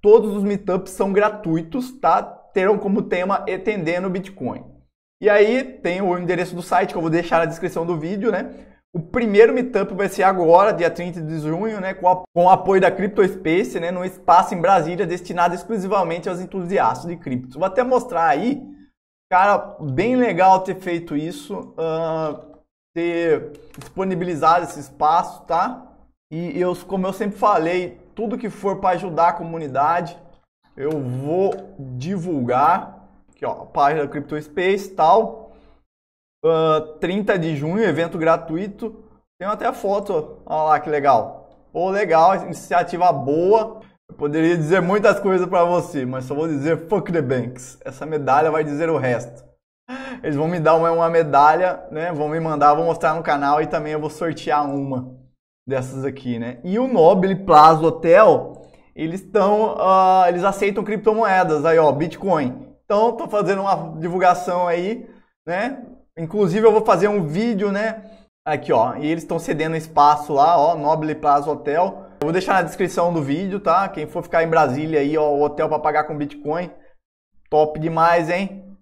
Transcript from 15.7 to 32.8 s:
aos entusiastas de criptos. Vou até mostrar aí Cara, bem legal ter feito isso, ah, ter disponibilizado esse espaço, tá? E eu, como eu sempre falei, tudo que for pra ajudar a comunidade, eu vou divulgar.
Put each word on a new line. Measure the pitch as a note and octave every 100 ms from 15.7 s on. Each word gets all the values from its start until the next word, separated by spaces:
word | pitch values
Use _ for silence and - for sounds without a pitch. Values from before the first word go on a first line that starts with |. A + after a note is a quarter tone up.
| A3 F#3 G3+ E3+ E3+ F3+
aos | F3
entusiastas | F#3 G3 F3 F#3 A#2+ B2 E3+
de | E3+
criptos. | - B2 - D3
Vou | F#3+
até | A3
mostrar | B3 G#3 - E3 E3
aí | C#3+ A3 C4+ - - - _ _ _ _
Cara, | F3+ G3+ G3 - -
bem | D3+ C3 G#3+ B3+
legal | A#3+ E3+ F#3 F#3+
ter | F#3+ F3
feito | F#3 E3+ E3+ D3
isso, | D#3 F3+ - G3+ - -
ah, | D#3+ D#3+ E3 D#3+ D#3 C#3+ - - _ _ _ E3
ter | E3+ E3+ E3+ D3+ D3+ - - -
disponibilizado | - - F#3+ F3+ F3+ D#3+ D#3+ F3 E3+
esse | D3
espaço, | C#3 - D3+ E3+ F3 - -
tá? | E3+ G#3+ B3+ - _ _ _ _
E | D#3+ F3 E3
eu, | F3+ F3+ -
como | F#3+ F#3
eu |
sempre | F#3+ G#3 G3
falei, | A3+ G3 D#3+ F3+ F3+ - _ -
tudo | A3+ B3
que | A3+
for | - G3 F#3+
pra | F#3+
ajudar | F3 F#3 D#3 E3+
a |
comunidade, | F3 E3 E3 D3+ B2+ D3 E3+ E3 - - - _ _ _ -
eu | C#3+ D#3
vou | B2+ B2 C#3+ F3 G3 - - - C3+ B2+
divulgar. | D3 G3 F3 D3+ A#2+ B2+ D3 F#3+